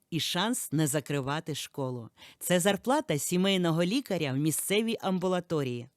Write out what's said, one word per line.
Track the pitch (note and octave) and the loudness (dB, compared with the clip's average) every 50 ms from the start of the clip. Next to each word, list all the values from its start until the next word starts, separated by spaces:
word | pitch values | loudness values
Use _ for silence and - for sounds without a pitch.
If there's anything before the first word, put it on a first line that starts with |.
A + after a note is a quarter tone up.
| _ - | _ -6
і | F3 D3+ | -4 -2
шанс | - - - F3 G3 A3+ B3 - - - | -2 -2 -2 -2 0 0 -2 -2 -4 -2
не | C#3 D3+ D#3 C#3 | 0 2 2 2
закривати | D3 D3+ - - D3 C#3+ B2+ C#3 C#3+ D#3+ - - C#3+ | 2 0 -2 -2 -2 -2 -2 -2 -4 -4 -4 -6 -8
школу. | - - - - - C3+ B2+ B2 A#2+ A2+ - _ - - - - - | -8 -8 -10 -6 -6 -6 -4 -6 -8 -10 -14 _ -20 -20 -20 -16 -8
Це | - - F3+ F3+ | -2 0 2 4
зарплата | E3+ G3+ G3 F#3+ - A#3 C4+ D#4 - - D#3+ C#3+ | 4 4 2 2 2 0 0 2 2 0 -2 -2
сімейного | - - F3+ F3+ F#3 G3 G3 F#3 F3 E3 D#3 E3 F3 | 0 0 2 2 4 4 4 4 2 2 2 2 2
лікаря | F3 A3 C#4+ C4 - G3 E3+ D#3 C#3 B2+ | 2 0 -2 -2 -2 -2 -2 -2 0 0
в | C3+ | 0
місцевій | D3+ D#3+ C#3+ - - - G3 G#3+ A3+ A3+ A3+ - | 2 0 0 0 0 0 0 0 2 0 -2 -2
амбулаторії | - F#3+ F#3 F#3 F3+ F#3 F#3 F3+ F3 - E3+ D3+ C#3 B2+ B2 A#2+ A#2+ - _ | -2 0 0 0 2 0 0 0 -2 -2 -2 -2 0 -2 -4 -6 -8 -12 _